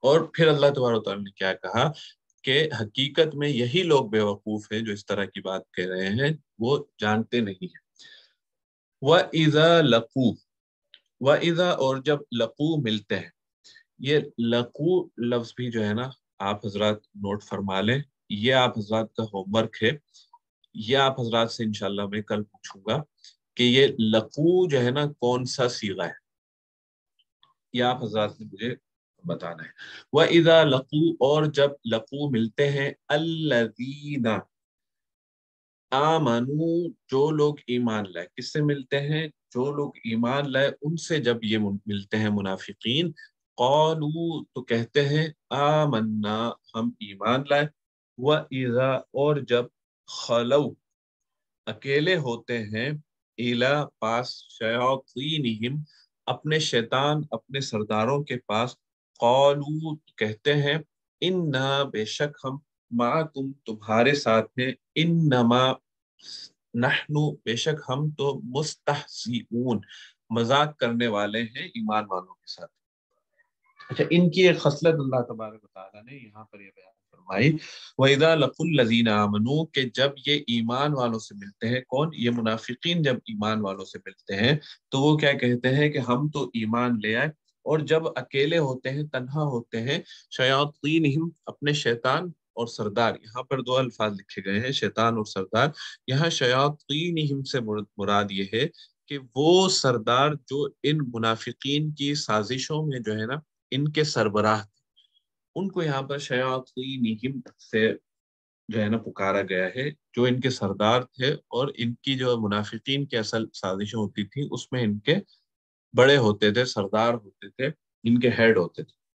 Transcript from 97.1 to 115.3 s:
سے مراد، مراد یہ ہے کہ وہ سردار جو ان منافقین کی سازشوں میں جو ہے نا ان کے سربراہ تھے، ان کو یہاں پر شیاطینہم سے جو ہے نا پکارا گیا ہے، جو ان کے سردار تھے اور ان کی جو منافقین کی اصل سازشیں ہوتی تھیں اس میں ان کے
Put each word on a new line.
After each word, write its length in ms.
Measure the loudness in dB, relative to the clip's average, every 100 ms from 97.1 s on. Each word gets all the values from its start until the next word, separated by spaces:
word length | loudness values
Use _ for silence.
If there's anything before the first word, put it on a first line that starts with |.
| -2 -2 -4
سے 180 | -4 -4
مراد، 220 | -4 -6 -6 -6
مراد 280 | 0 0 0
یہ 140 | -4 -4
ہے 140 | -2 -2 -6 -20 _ _
کہ 120 | -12 -8 0
وہ 320 | 6 6 6
سردار 600 | 2 2 2 2 4 4
جو 360 | 0 -6 -4 -4 _
ان 160 | -2 0 -2
منافقین 760 | -2 -2 -2 -6 -8 -2 -2 -2
کی 240 | -4 -4
سازشوں 720 | -4 0 -2 0 -4 -4 -4 -4
میں 120 | -4
جو 140 | -4
ہے 140 | -4 -4
نا 80 | -6 -10 _ _
ان 180 | -2 -2
کے 160 | 0
سربراہ 580 | 0 2 0 2 2 0
تھے، 460 | -2 _ _ _ _ _ _ _ _
ان 160 | -8 -6
کو 120 | -2
یہاں 200 | -2 -2
پر 160 | -4 -8
شیاطینہم 1200 | -2 -2 0 -2 -6 -10 -8 -2 -2 -2 -6 -8 -12 _
سے 340 | -4 0 2 0 _ _ _ _ _ _ -6
جو 140 | -2
ہے 60 | 0
نا 100 | 0
پکارا 440 | -4 -4 0 0
گیا 240 | 0 -2 -2
ہے، 240 | -4 -8
جو 340 | -8 _ 0
ان 160 | 2 2
کے 100 | 0
سردار 520 | -2 -4 2 4 4
تھے 300 | 0 -4 -2
اور 360 | -2 _ -4 -4
ان 200 | -2 -4
کی 200 | -4 -4
جو 260 | -2 0 0
منافقین 640 | 0 -2 -4 -8 -4 -4 -2
کی 100 | -2
اصل 280 | -2 -4 -4
سازشیں 460 | -6 -4 -4 -4 -4
ہوتی 260 | -4 -4
تھیں 240 | -6 -6 -6
اس 220 | -8 -6
میں 100 | -4
ان 160 | -2 -2
کے 180 | 0 -2 -2